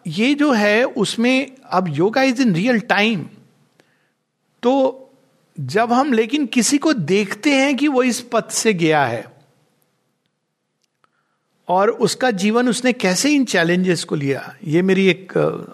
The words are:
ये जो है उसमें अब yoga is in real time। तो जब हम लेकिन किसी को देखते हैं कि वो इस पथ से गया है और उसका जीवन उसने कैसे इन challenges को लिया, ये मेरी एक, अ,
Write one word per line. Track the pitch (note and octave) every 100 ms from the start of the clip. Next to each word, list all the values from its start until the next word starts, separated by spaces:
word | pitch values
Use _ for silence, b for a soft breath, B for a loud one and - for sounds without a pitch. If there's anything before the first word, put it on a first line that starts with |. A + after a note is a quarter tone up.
| F3
ये | D#3+ A#3+
जो | C#4+ D4
है | A3+ G#3 G#3+
उसमें | B3+ B3+ F#3 - A#3+ C4 C#4 - -
अब | F3+ F#3
yoga | C#3+ G3 C4 C4+
is | B3
in | B3
real | E3 A#3 A#3 -
time। | F#3+ G#3+ G3 - - - _ _ _ _ _ _ _ _ _ _ _
तो | A#3+ C4+ C4 C4+ - _ _ _ _ -
जब | C3 F#3 A#3
हम | A#3+ D4
लेकिन | A3 A#3 D4+ B3+
किसी | B3+ G#3 C#4+
को | D#4+
देखते | C4+ D3+ G3 G3+ - D4+
हैं | C4+ C#4 B3+
कि | D4
वो | B3+
इस | B3+ A3
पथ | - A3+ G#3+
से | - A3+
गया | F3+ D#3+ D3+ C3
है | A2+ - - _ _ _ _ _ _ _ _ _ _ _ _ _ _ _ _ _ _ _ _ _ _ -
और | F3+ G#3+
उसका | - G#3+ - B3+
जीवन | G3 G#3 A#3 B3
उसने | G#3 B3+
कैसे | B3 F#3 F3+ C#4
इन | D4 B3+
challenges | F#3 E3 F3+ F#3 E3+
को | - E3
लिया, | C#3 C3 - -
ये | D#3 D#3+
मेरी | F#3+ F#3+ F#3+
एक, | E3 - -
अ, | - - -